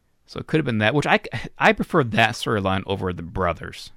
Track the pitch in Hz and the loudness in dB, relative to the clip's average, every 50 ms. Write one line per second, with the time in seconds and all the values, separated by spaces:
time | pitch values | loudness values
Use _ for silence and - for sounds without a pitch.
0 | _ _ _ _ _ _ - - - - - 156 151 139 117 107 107 107 139 147 | _ _ _ _ _ _ -12 -12 -6 -2 -2 -2 0 0 0 2 2 2 2 2
1 | 139 - 175 220 - - - 110 - - - - - 196 220 - 180 - - 170 | 2 2 0 0 0 -6 -10 -8 -10 -10 -6 2 2 2 4 2 -2 2 2 2
2 | 135 113 - 120 113 110 120 - - 131 117 104 95 95 95 98 - - 98 98 | 2 2 4 4 4 4 2 -4 -2 0 0 2 2 2 0 0 0 -2 -4 -2
3 | 98 92 90 85 85 85 113 95 92 87 82 - - 87 87 - - - - | -2 -4 -4 -6 -10 -8 -4 -2 -2 -2 -2 -4 -8 -14 -14 -14 -16 -18 -18